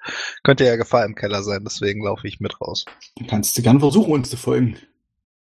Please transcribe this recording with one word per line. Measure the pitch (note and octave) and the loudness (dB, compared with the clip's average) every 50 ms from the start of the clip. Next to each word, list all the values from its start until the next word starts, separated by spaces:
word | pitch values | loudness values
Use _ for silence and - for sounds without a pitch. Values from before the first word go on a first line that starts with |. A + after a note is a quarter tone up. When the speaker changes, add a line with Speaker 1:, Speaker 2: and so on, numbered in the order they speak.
| - - - - - - - - - | -14 -12 -10 -10 -10 -10 -12 -2 2
Speaker 1:
Könnte | - C#3 C3 C#3 | 2 4 4 4
ja | B2 A#2 A2+ | 4 2 2
Gefahr | A#2 - - B2 A2+ | 0 0 2 2 2
im | G2+ A2 | 0 -4
Keller | - - G2+ G#2 G2+ G2 | -6 -6 -4 -4 -4 -4
sein, | G#2 G2+ G2 G2+ | -4 -6 -6 -6
deswegen | G2+ - - G#2+ G2+ G2+ G#2 | -8 -8 -4 -4 -4 -2 -2
laufe | G#2+ G2+ F#2+ - - G#2+ | -4 -4 -4 -4 -6 -10
ich | G2 - | -10 -8
mit | G#2 - - - | -8 -8 -8 -8
raus. | - - - - - - - - - - _ - | -10 -8 -8 -8 -10 -12 -16 -20 -20 -20 _ -18
Speaker 2:
Du | A#2 - | -8 -4
kannst | A2 G#2 G#2 - - - | -2 -2 -2 -2 -2 0
gern | A#2+ A#2 A#2+ C#3 | 4 6 6 6
versuchen, | C#3+ C#3+ C#3 G3+ A3 - D#3 | 6 6 6 4 4 4 2
uns | C#3+ B2 - | 0 -2 -4
zu | - A#2+ | -8 -6
folgen. | - C3 B2+ B2+ B2+ A#2+ B2 - - _ _ _ _ _ _ _ _ _ _ _ _ _ _ | -4 -2 0 2 2 0 -2 -6 -12 _ _ _ _ _ _ _ _ _ _ _ _ _ _